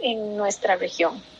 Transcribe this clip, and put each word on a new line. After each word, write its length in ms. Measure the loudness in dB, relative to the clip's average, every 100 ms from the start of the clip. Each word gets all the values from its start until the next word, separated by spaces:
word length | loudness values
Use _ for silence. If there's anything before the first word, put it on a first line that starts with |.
en 360 | -2 -2 -4 -2
nuestra 400 | -2 0 2 2
región. 460 | 0 0 0 0 -10 -20